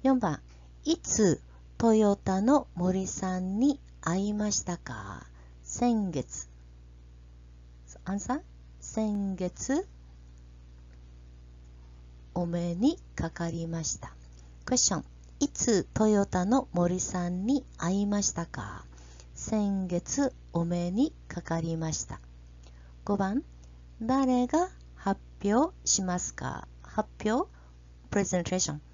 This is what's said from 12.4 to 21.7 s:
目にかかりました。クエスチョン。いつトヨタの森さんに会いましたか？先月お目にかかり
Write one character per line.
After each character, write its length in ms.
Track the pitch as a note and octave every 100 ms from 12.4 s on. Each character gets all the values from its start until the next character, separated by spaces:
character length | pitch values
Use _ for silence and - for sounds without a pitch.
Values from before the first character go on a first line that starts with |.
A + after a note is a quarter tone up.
| F3
目 300 | E3+ F3 E3+
に 220 | B3+ F4 -
か 160 | - E3
か 220 | - E3+
り 160 | E3 E3
ま 160 | E3
し 160 | D#3 -
た。 140 | - - - - - -
ク 120 | - B3+
エ 20 |
ス 80 | -
チ 80 |
ョ 60 | E3+
ン。 60 | - - - -
い 80 | C#4+
つ 360 | - - G3+ -
ト 140 | - G#3+
ヨ 180 | G#3 G3
タ 200 | F#3 F#3
の 240 | C4 -
森 300 | F3 F3 F#3
さ 260 | - F#3 F3
ん 180 | F3+ G#3
に 200 | C#4 - -
会 240 | E3+ F#3+
い 40 | G3+
ま 160 | G#3
し 100 | G3
た 140 | - E3+
か？ 400 | - - - - - - - - -
先 520 | - A3 G3+ G3 F#3
月 460 | F3 - - C#4 - -
お 140 | E3+ E3+
目 260 | F3 F3
に 220 | G3 D4+ - -
か 120 | -
か 200 | - E3
り 160 | E3